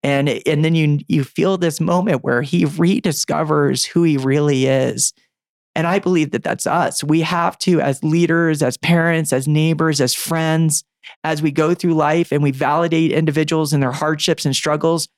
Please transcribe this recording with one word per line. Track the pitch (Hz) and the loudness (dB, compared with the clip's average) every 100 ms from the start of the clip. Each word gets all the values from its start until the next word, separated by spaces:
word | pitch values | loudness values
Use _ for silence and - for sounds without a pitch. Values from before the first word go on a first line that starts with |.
And, | 139 139 143 107 - | 0 0 0 -2 -2
and | 151 160 | 0 2
then | |
you, | 165 151 147 - | 2 2 0 0
you | 160 | -2
feel | 131 - 175 190 | -2 -2 0 0
this | 175 151 | -2 -2
moment | 170 175 202 139 | -2 0 0 -2
where | - 120 | 0 -2
he | 135 175 156 | 0 0 0
rediscovers | 151 170 196 185 143 - 151 156 151 143 127 - | 0 0 0 -2 -4 -4 -4 0 0 0 0 -2
who | 175 | 0
he | 170 139 | 2 2
really | 131 143 147 135 131 | 0 0 2 0 2
is. | 135 131 - - _ _ _ _ _ _ - | 2 0 -2 -6 _ _ _ _ _ _ -4
And | 165 | 0
I | 196 | 0
believe | 180 180 151 | 0 0 0
that | - | -4
that's | - - - | -4 -4 -2
us. | 160 165 - | 0 -2 -4
We | 147 160 | 0 0
have | 160 175 175 - | 0 -2 -2 -2
to, | - 170 | 0 2
as | 139 135 | 0 -2
leaders, | 160 165 170 165 165 151 | 0 0 2 2 2 2
as | 131 - | 0 -2
parents, | - 170 165 165 156 | 0 2 2 0 0
as | 135 135 | -2 2
neighbors, | 151 156 156 160 143 | 2 2 2 0 2
as | 127 - | 0 -2
friends, | - 165 160 160 160 147 - _ - - | -4 -2 0 2 0 -2 -8 _ -20 -10
as | 160 156 | -4 -2
we | 156 | -2
go | 139 156 175 | 0 0 0
through | 175 | 0
life | 160 147 160 170 | 2 2 0 0
and | 147 | 0
we | 143 | 0
validate | 131 139 147 170 160 165 | 0 0 0 0 0 0
individuals | 156 160 147 156 160 151 | 2 0 0 0 0 0
in | 147 | 0
their | 135 | 0
hardships | 139 151 156 - 160 | -2 -4 -2 -2 0
and | 143 135 | -2 -2
struggles | 160 151 165 165 - | -2 0 0 0 -4